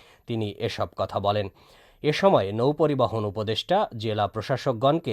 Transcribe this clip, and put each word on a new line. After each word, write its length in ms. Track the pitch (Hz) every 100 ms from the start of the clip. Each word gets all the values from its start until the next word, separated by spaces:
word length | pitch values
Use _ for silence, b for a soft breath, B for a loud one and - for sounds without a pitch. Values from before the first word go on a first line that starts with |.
| B B -
তিনি 200 | 117 107 -
এসব 280 | 113 - 98 -
কথা 220 | 95 110
বলেন। 280 | 98 104 101 - b b b b
এ 100 | 143
সময় 360 | 147 196 156 98
নৌ 180 | 107 127
পরিবহন 500 | 147 156 143 120 113 104
উপদেষ্টা 540 | 98 107 107 - 185 208 113
জেলা 280 | 110 107 101
প্রশাসকগণকে 840 | 110 98 127 - 117 135 160 139